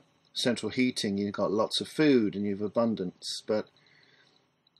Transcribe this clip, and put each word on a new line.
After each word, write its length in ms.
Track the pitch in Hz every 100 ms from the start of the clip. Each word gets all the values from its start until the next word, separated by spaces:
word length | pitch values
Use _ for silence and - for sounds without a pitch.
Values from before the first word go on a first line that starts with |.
| - _ _
central 380 | - 127 110 107
heating, 480 | 131 127 - 113 98
you've 160 | 101
got 160 | 101 95
lots 320 | 104 107 -
of 60 | 101
food 460 | - 151 131 101
and 120 | 95 104
you've 160 | 98
abundance, 800 | 104 120 117 101 90 - - - -
but 200 | 107 - _ _ _ _ _ _ _ _ _ _